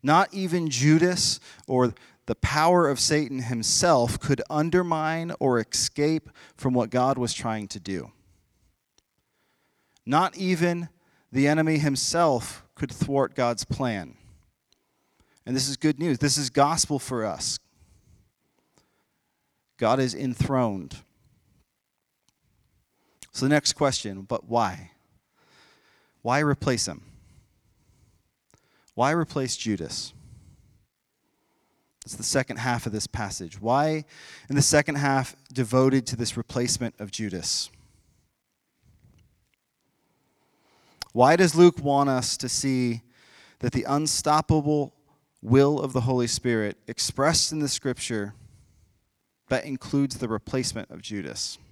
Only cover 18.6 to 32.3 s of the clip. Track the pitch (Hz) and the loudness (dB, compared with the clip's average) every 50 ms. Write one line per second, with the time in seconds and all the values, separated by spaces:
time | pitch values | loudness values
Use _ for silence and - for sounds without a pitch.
18.6 | _ _ _ _ _ _ _ _ _ _ _ _ _ _ _ _ _ _ _ _ | _ _ _ _ _ _ _ _ _ _ _ _ _ _ _ _ _ _ _ _
19.6 | _ _ _ - 120 110 123 135 131 127 110 71 143 127 120 - - - 139 127 | _ _ _ -2 2 2 2 2 2 -2 -2 -4 -6 -6 -4 -2 -2 0 2 2
20.6 | 123 113 101 95 85 69 - - - _ _ _ _ _ _ _ _ _ _ _ | 2 0 -2 -6 -10 -12 -16 -20 -20 _ _ _ _ _ _ _ _ _ _ _
21.6 | _ _ _ _ _ _ _ _ _ _ _ _ _ _ _ _ _ _ _ _ | _ _ _ _ _ _ _ _ _ _ _ _ _ _ _ _ _ _ _ _
22.6 | _ _ _ _ _ _ _ _ _ _ _ _ - _ _ - 131 135 147 147 | _ _ _ _ _ _ _ _ _ _ _ _ -20 _ _ -2 0 2 2 2
23.6 | - - - - 151 135 127 - - 107 98 95 95 - 127 107 - 113 113 117 | 2 0 0 2 0 0 0 -2 -6 -8 -10 -12 -8 -6 -6 -6 -4 -2 0 0
24.6 | 110 95 92 82 92 87 _ _ _ _ _ _ _ _ _ _ _ _ _ _ | 0 0 -2 -8 -16 -20 _ _ _ _ _ _ _ _ _ _ _ _ _ _
25.6 | _ _ _ _ _ _ _ _ _ _ _ _ _ 117 123 143 151 147 143 - | _ _ _ _ _ _ _ _ _ _ _ _ _ 0 0 2 2 2 0 0
26.6 | - 135 127 113 - - 82 - - - - - _ _ - - _ _ _ _ | 0 -2 -2 0 -2 -6 -8 -12 -16 -20 -20 -20 _ _ -20 -20 _ _ _ _
27.6 | _ _ _ _ _ _ _ _ _ _ _ _ _ _ _ _ _ _ _ _ | _ _ _ _ _ _ _ _ _ _ _ _ _ _ _ _ _ _ _ _
28.6 | _ _ _ _ _ _ _ - 120 139 156 170 160 - - 147 131 123 - - | _ _ _ _ _ _ _ 0 2 2 2 0 -2 -2 -2 -4 -4 -4 -4 -4
29.6 | - 110 104 90 82 - - - - - - - - - - - - - - _ | -2 -2 -2 -2 -4 -8 -10 -10 -12 -12 -16 -20 -20 -20 -20 -20 -20 -20 -20 _
30.6 | _ _ _ _ _ _ _ _ _ _ _ _ _ _ _ _ _ _ _ _ | _ _ _ _ _ _ _ _ _ _ _ _ _ _ _ _ _ _ _ _
31.6 | _ _ _ _ _ _ _ _ - - - - 113 - | _ _ _ _ _ _ _ _ -18 -18 -14 -8 -6 -2